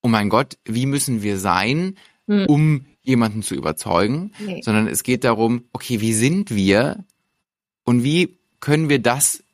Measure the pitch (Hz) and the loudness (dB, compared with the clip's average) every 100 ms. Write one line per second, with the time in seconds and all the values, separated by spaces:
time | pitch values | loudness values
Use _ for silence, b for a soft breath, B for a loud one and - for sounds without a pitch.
0 | 117 113 104 110 131 - - 110 135 139 | 2 0 2 0 0 -8 -8 -4 -2 -2
1 | 139 117 101 98 95 87 104 147 185 190 | -2 -2 -2 -2 0 0 0 -2 -4 -8
2 | b b - 208 190 147 156 147 131 _ | b b -2 0 2 4 4 2 -4 _
3 | - 127 113 107 101 67 78 78 - 85 | -2 0 0 -2 -8 -6 -4 -6 -2 0
4 | 104 139 196 - 208 180 - 107 110 - | 0 -2 -6 -12 -12 -8 -2 0 0 -2
5 | - 127 127 110 113 120 120 - - 120 | -2 0 0 2 0 0 -6 -14 -6 -2
6 | 113 110 123 180 202 104 95 98 139 - | 0 2 2 0 -2 0 4 4 2 -4
7 | - _ _ _ _ _ _ _ - 120 | -16 _ _ _ _ _ _ _ 0 2
8 | 127 160 180 _ _ _ - 151 160 139 | 2 2 0 _ _ _ 0 0 2 2
9 | 117 127 - - _ | 2 0 -2 -4 _